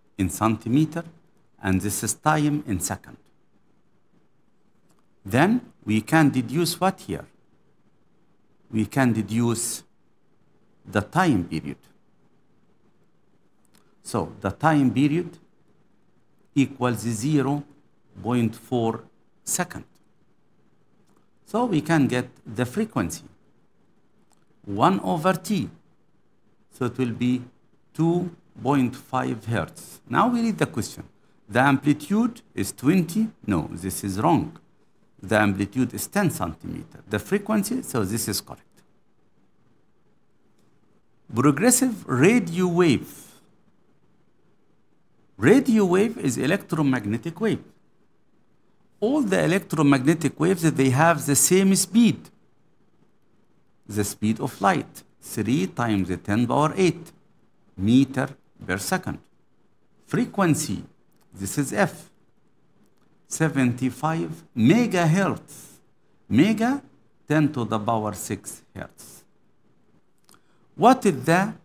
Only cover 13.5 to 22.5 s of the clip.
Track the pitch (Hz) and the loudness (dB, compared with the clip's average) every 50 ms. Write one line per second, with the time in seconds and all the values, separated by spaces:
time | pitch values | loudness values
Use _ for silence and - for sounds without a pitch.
13.5 | _ _ _ _ _ - _ _ _ _ _ - - 110 85 - - - - 98 | _ _ _ _ _ -20 _ _ _ _ _ -6 -4 -4 -4 -4 -8 -6 -6 -6
14.5 | - - 147 160 156 147 135 123 104 123 143 147 147 175 170 165 - - _ _ | -6 0 2 2 4 4 2 2 2 2 0 2 0 -2 -4 -6 -12 -18 _ _
15.5 | _ _ _ _ _ _ _ _ _ _ _ _ _ _ _ _ _ _ _ _ | _ _ _ _ _ _ _ _ _ _ _ _ _ _ _ _ _ _ _ _
16.5 | _ 143 131 - - - 123 123 117 98 95 117 117 107 120 147 156 143 127 139 | _ 0 0 0 -2 -2 -2 -2 -2 -2 -4 -4 -4 -4 -2 0 0 0 0 0
17.5 | 143 147 - - - _ _ _ _ _ _ _ _ - 92 110 123 123 117 110 | -2 -4 -6 -12 -20 _ _ _ _ _ _ _ _ -10 -6 -2 0 0 0 0
18.5 | 113 - - - 131 120 113 113 110 110 - - _ _ _ _ _ _ _ - | -2 -6 -8 -4 -2 0 0 0 -2 -4 -10 -16 _ _ _ _ _ _ _ -8
19.5 | - - 180 - - - - - _ _ _ _ _ _ _ _ _ _ _ _ | -6 -4 -6 -6 -8 -14 -18 -18 _ _ _ _ _ _ _ _ _ _ _ _
20.5 | _ _ _ _ _ _ _ _ _ _ _ _ _ _ _ _ _ _ _ - | _ _ _ _ _ _ _ _ _ _ _ _ _ _ _ _ _ _ _ -6
21.5 | - 220 247 240 190 151 - - 165 156 135 113 120 123 123 - - - _ - | -4 -2 -2 0 0 -2 0 2 2 2 4 2 0 -2 -4 -6 -12 -20 _ -12